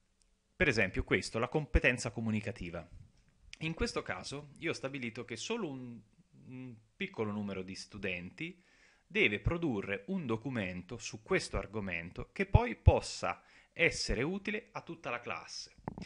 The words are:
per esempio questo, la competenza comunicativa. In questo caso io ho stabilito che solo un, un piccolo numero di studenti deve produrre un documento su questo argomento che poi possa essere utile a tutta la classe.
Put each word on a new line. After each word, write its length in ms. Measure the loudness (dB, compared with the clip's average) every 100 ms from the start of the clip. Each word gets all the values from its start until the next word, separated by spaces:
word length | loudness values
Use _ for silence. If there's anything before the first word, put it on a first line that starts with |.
| _ _ _ _ _ 2
per 120 | 4
esempio 360 | 6 4 2
questo, 340 | 2 2 2 -2
la 100 | 0
competenza 640 | 0 2 4 6 4 0
comunicativa. 800 | -2 0 0 0 -6 -6 -8 -10 -16 -20 _ _ _ -20 -8
In 140 | -4
questo 280 | -2 -2 -2
caso 480 | -4 -6 -6 -10 -12 -8
io 120 | -4
ho 40 |
stabilito 500 | -4 -4 -6 -6 -6
che 120 | -8 -6
solo 320 | -4 -4 -4
un, 320 | -6 -10 -14 -18 _ _ -20 -16
un 280 | -14 -14 -16 _
piccolo 360 | -10 -8 -2 -2
numero 300 | 0 -2 -4
di 120 | -6
studenti 880 | -10 -12 -6 -6 -4 -8 -10 -10 -12 _ _ -20 _ _
deve 340 | 4 4 4
produrre 640 | 0 2 2 0 0 -4 -2
un 200 | -4 0
documento 720 | -2 -2 -2 -2 -4 -8 -10
su 240 | -10 -10
questo 360 | 0 0 0 -4
argomento 720 | -4 -4 -4 -4 -6 -10 -10
che 140 | -4 6
poi 280 | 6 6
possa 680 | 6 8 8 4 -2 -2 -2 -8 -20 -10
essere 500 | 2 4 4 -2 0
utile 460 | 0 -2 -4 -6 -6
a 80 | -12
tutta 300 | -10 -10 -6
la 100 | -6
classe. 540 | -4 -8 -8 -14 -14 -12 -12 -10